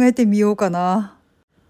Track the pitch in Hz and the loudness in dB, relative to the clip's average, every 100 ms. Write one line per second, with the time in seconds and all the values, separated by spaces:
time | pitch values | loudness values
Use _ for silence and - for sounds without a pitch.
0 | 247 247 226 208 208 208 196 175 180 196 | 2 2 0 2 0 0 -4 -2 -2 -2
1 | 202 _ _ _ _ _ _ | -4 _ _ _ _ _ _